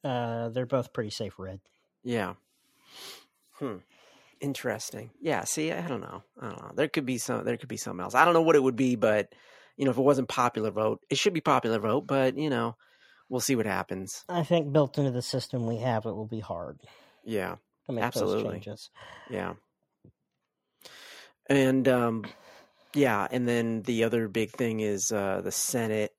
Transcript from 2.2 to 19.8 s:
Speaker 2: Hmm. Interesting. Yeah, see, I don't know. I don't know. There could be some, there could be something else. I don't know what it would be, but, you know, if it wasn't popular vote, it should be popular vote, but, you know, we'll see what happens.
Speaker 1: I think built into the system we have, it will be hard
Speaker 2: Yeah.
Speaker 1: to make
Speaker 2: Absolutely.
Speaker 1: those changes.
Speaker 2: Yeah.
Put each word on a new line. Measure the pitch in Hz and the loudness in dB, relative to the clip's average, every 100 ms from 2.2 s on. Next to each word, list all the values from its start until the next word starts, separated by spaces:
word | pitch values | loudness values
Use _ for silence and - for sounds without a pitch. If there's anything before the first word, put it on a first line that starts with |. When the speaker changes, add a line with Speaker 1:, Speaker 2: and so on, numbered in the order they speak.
| 92 - _ _ _ _ _ - - - _ _ _ - | -2 -8 _ _ _ _ _ -20 -18 -18 _ _ _ -10
Speaker 2:
Hmm. | 139 95 _ _ _ _ _ _ | -8 -8 _ _ _ _ _ _
Interesting. | 143 131 127 107 - 117 113 _ | -6 -4 -4 -4 -6 -12 -14 _
Yeah, | 165 117 | -2 -2
see, | - - 156 | -2 -2 -2
I | 170 170 | -4 -4
don't | 117 | -6
know. | 85 95 _ - | -8 -14 _ -14
I | 117 | -12
don't | 92 | -12
know. | - | -10
There | 117 127 | -2 0
could | - | 0
be | 127 123 | -2 -4
some, | - 117 | -2 -2
there | 117 120 | -2 -4
could | 127 | -6
be | 110 | -10
something | 110 92 | -8 -6
else. | 92 | 0
I | 120 | 6
don't | 165 | 8
know | 165 | 8
what | 160 | 8
it | 151 | 6
would | 131 | 6
be, | 117 127 | 2 0
but, | 120 113 107 98 - - - - - | 4 4 4 0 -12 -20 -20 -20 -2
you | |
know, | 135 | 0
if | 120 | 4
it | |
wasn't | 139 135 123 | 4 4 2
popular | - 120 117 107 | 2 2 2 -2
vote, | 101 110 - _ | 0 0 0 _
it | 139 | 0
should | 208 | 2
be | 165 | 2
popular | 160 127 113 113 | 4 4 4 0
vote, | 107 127 - | 2 0 2
but, | 139 131 | 2 2
you | 131 151 | 0 -2
know, | 123 117 117 _ _ _ _ _ | 0 -2 -6 _ _ _ _ _
we'll | 127 | -4
see | - | 0
what | 123 104 | 2 2
happens. | 92 90 95 98 - - | -2 -2 -6 -8 -12 -4
Speaker 1:
I | 175 | -2
think | 151 170 147 | 2 2 4
built | 147 139 - | 2 2 2
into | 139 | 0
the | 123 | -2
system | - 131 - 127 113 | -4 -6 -4 -4 -2
we | 117 | -2
have, | 123 113 113 | 0 0 -2
it | |
will | 101 | -8
be | 110 113 | -6 -8
hard | 101 85 87 71 - - - _ | -6 -8 -8 -12 -20 -20 -20 _
Speaker 2:
Yeah. | 107 107 90 87 _ _ | -6 -4 -4 -8 _ _
Speaker 1:
to | - | -8
make | 117 | -4
Speaker 2:
Absolutely. | 117 120 98 101 | -2 0 0 0
Speaker 1:
those | - | -2
changes. | 90 104 101 - - - - - | -6 -10 -14 -16 -20 -20 -20 -10
Speaker 2:
Yeah. | 107 92 90 _ _ | -6 -6 -10 _ _